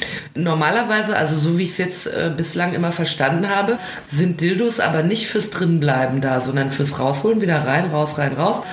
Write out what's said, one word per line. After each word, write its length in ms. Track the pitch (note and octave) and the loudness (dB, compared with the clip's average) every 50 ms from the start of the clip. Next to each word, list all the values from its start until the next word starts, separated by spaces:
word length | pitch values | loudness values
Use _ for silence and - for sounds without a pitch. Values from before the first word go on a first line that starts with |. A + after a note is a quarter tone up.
| - - - - - - - | -8 -8 -8 -10 -12 -10 -6
Normalerweise, 800 | D#3+ E3 E3+ D#3 D#3 D#3 D3+ F#3+ A#3 A#3+ - G#3+ G#3+ E3+ G3 G#3 | -4 -2 0 2 2 2 2 2 2 2 2 0 0 0 0 0
also 220 | - D#3 D3 D#3 D#3 | 2 2 2 2 2
so 200 | D3 E3 E3+ F3 | 2 2 2 2
wie 60 | F#3+ | 2
ich's 140 | F3+ - - | 0 0 -2
jetzt, 300 | F3+ F3+ F3+ - - - | -2 -2 -2 -4 -4 -4
äh, 240 | - - E3 E3 D3+ | -2 -2 -2 -2 -2
bislang 380 | C#3+ E3 - - F3 F3 F3+ F3+ | -2 -2 -2 -2 -2 -2 -2 0
immer 180 | - E3+ E3+ | -2 -2 -2
verstanden 580 | E3+ F3+ E3 - - - C3+ C#3 D#3+ E3+ G3 G3 | -2 -2 -2 -2 0 0 0 0 2 0 0 0
habe, 300 | G3+ G3 G3+ G#3+ A#3+ A#3+ - - - - - - | 0 0 0 0 -2 -2 -4 -8 -12 -14 -6 -2
sind 340 | C#3+ C#3+ F3 F3+ F3 D3+ | 0 2 2 2 2 0
Dildos 380 | E3 F3 F#3+ F#3 A#3+ A#3 A3+ - | 0 0 2 2 0 0 0 0
aber 200 | - E3 D#3+ D#3+ D#3 | 0 0 2 2 2
nicht 240 | F3 G#3+ G#3+ - - | 2 2 0 0 0
fürs 220 | - G#3 G#3 - | 0 -2 -2 -2
Drinbleiben 680 | - - F#3 E3 E3 E3 C#3+ C#3+ C3 C3 C3 B2+ C3 C3+ | -2 0 0 2 2 2 2 2 2 2 0 0 0 0
da, 220 | C3+ C3+ C3 B2+ | 0 0 0 0
sondern 300 | B2+ C3 C3+ C#3 C3+ C3+ | 0 0 -2 -2 -2 -2
fürs 280 | - - C#3+ C#3+ - - | -2 -2 -2 -2 0 0
Rausholen, 420 | B2+ C3+ C#3+ C#3+ - G#3+ A3+ A3 | 0 0 0 2 2 2 2 2
wieder 240 | G3+ F3 E3 D3 C#3+ | 2 2 2 2 2
rein, 200 | B2+ C3+ D#3 F#3 F3+ | 2 2 2 0 0
raus, 260 | D3+ D3+ D3+ D3 - - | 0 0 0 -2 -2 -2
rein, 160 | C#3+ C3 C3 | -2 -2 0
raus 280 | C3 D#3+ G3 G#3+ - - - | 0 0 0 0 -2 -4 -8